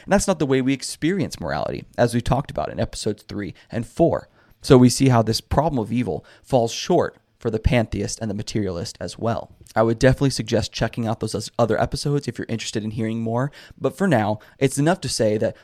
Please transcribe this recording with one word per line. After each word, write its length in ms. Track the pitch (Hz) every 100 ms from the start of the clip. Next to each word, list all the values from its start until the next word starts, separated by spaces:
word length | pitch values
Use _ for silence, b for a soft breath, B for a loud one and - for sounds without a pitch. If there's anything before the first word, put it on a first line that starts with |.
And 80 | -
that's 140 | 190 -
not 140 | 175
the 60 | 151
way 140 | 135
we 120 | 127
experience 640 | 135 - - 156 196 92 -
morality, 460 | 82 71 53 - - -
as 180 | 120
we 60 | 120
talked 300 | - 127 -
about 200 | - 76
in 100 | 60
episodes 420 | 117 - - 104
three 320 | - 98 101 - b
and 160 | 113 117
four. 420 | - 165 85 - b b b
So 140 | - 131
we 120 | 123
see 220 | - 135
how 120 | 123
this 180 | 110 113
problem 380 | - - 156 139
of 140 | 104
evil 340 | 113 110 73 - B
falls 300 | _ 131 117
short 460 | - - 175 101 - _ _
for 120 | 120
the 100 | 110
pantheist 580 | - 123 113 101 98 -
and 80 | 113
the 60 |
materialist 640 | 101 107 113 98 85 98 -
as 160 | 92 -
well. 360 | 113 110 - - - -
I 60 |
would 180 | 113 113
definitely 300 | 131 131 139
suggest 420 | - 110 110 107
checking 340 | - 113 - 113
out 140 | 113
those 300 | 110 104 107 -
other 240 | 117 110
episodes 460 | - - 151 143 143
if 100 | -
you're 100 | -
interested 340 | 110 - 117
in 80 | 107
hearing 300 | 110 110 113
more. 320 | 113 117 139 B B -
But 160 | - -
for 120 | 196
now, 320 | 131 104 107 B B
it's 180 | 135 -
enough 240 | 147 185
to 60 | 127
say 300 | - 110 110
that 180 | 107 -